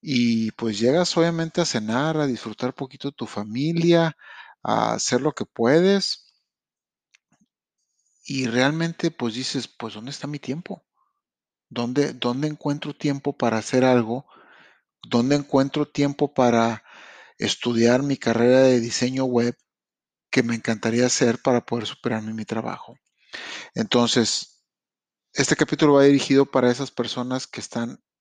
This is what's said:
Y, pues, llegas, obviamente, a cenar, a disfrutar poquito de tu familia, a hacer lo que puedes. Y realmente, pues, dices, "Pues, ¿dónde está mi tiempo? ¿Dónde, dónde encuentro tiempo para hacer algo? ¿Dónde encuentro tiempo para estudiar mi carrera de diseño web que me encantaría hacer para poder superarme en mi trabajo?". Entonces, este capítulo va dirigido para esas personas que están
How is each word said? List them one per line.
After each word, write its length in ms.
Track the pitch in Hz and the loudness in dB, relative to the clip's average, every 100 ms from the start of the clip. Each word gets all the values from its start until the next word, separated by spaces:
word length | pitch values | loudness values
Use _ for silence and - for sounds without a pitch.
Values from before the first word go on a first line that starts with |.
| 196 | -2
Y, 440 | 131 120 113 110 | 0 2 2 -2
pues, 280 | - 117 101 | -4 -6 0
llegas, 380 | 117 151 175 - | 2 2 2 2
obviamente, 460 | 165 165 165 - | 0 0 -4 -2
a 20 | |
cenar, 540 | 170 120 107 117 151 156 | -2 -2 -2 -2 0 0
a 80 | 147 | -2
disfrutar 480 | 117 - 107 127 | -2 -8 -6 -8
poquito 340 | - 131 - 139 | -6 -12 -10 -12
de 60 | - | -10
tu 100 | 113 | -10
familia, 880 | - 107 113 147 165 170 170 165 - - - - _ | -10 -8 -4 -2 0 4 4 4 -2 -18 -20 -20 _
a 300 | - 110 113 | -2 0 0
hacer 300 | 113 - 123 | -2 -2 0
lo 100 | 143 | -2
que 140 | - 120 | -4 -10
puedes. 880 | - 117 151 185 196 - - _ _ _ _ _ _ _ _ _ _ _ _ _ _ _ _ _ _ _ _ - | -2 4 4 4 2 0 -6 _ _ _ _ _ _ _ _ _ _ _ _ _ _ _ _ _ _ _ _ -10
Y 200 | 135 127 | -4 -2
realmente, 640 | 117 131 160 165 165 170 | 2 0 0 -4 -2 -4
pues, 220 | - 120 | -2 -6
dices, 340 | 113 127 139 117 | -4 -6 -6 -8
"Pues, 280 | _ 113 | _ -12
¿dónde 160 | 104 117 | -12 -14
está 160 | 143 147 | -12 -10
mi 120 | 147 | -10
tiempo? 460 | - 143 - 175 _ _ _ _ _ _ _ _ _ | -8 -10 -10 -16 _ _ _ _ _ _ _ _ _
¿Dónde, 420 | 117 120 127 143 | -8 -4 0 -2
dónde 360 | 127 123 123 151 | -2 -4 -2 -4
encuentro 460 | 151 151 147 151 | -4 -6 -6 -8
tiempo 440 | 143 151 139 143 139 | -6 -4 -2 -6 -2
para 180 | 123 113 | 0 -2
hacer 260 | 104 131 | 0 2
algo? 440 | 131 127 110 120 - _ _ _ - _ _ _ - | 4 4 2 -6 -10 _ _ _ -20 _ _ _ -4
¿Dónde 280 | 120 123 143 | 0 2 0
encuentro 520 | 143 135 135 151 147 | 0 0 0 -2 -4
tiempo 460 | - 143 143 143 | -2 -2 0 -4
para 500 | - 123 117 113 113 _ - - - - _ | 2 2 4 2 -2 _ -20 -20 -20 -20 _
estudiar 640 | 110 - - 117 117 123 | -6 -4 -2 2 4 4
mi 160 | 143 135 | 2 -2
carrera 420 | - 113 120 127 | -2 2 4 6
de 200 | 135 127 | 6 4
diseño 440 | 117 - 127 131 | 0 -4 -4 -2
web 320 | 131 123 120 - _ _ _ _ _ _ _ | -2 0 -2 -4 _ _ _ _ _ _ _
que 120 | - | -2
me 120 | 120 | 0
encantaría 520 | 117 - 110 113 117 123 | -2 -4 -2 0 2 2
hacer 340 | - 127 117 | 2 2 2
para 240 | - 120 | 2 0
poder 220 | - 120 110 | 0 -6 -6
superarme 440 | - - 113 110 | -8 -6 -6 -6
en 60 | 110 | -10
mi 80 | |
trabajo?". 540 | 107 110 113 - - - _ _ _ - - - - | -6 -6 -6 -10 -16 -20 _ _ _ -16 -14 -14 -12
Entonces, 880 | - 110 120 120 127 110 - - _ _ _ _ _ _ _ _ | -6 0 2 2 2 2 -2 -8 _ _ _ _ _ _ _ _
este 240 | - 139 - | -4 0 2
capítulo 380 | 151 147 156 | 0 2 4
va 100 | 143 | 6
dirigido 400 | 139 143 - 135 | 6 6 4 2
para 260 | 135 135 123 | 4 2 2
esas 200 | 123 139 | 0 -4
personas 560 | - 117 - 123 127 - | -6 -6 -6 -6 -6 -8
que 140 | - | -14
están 440 | 104 120 117 131 _ _ | -10 -8 -8 -10 _ _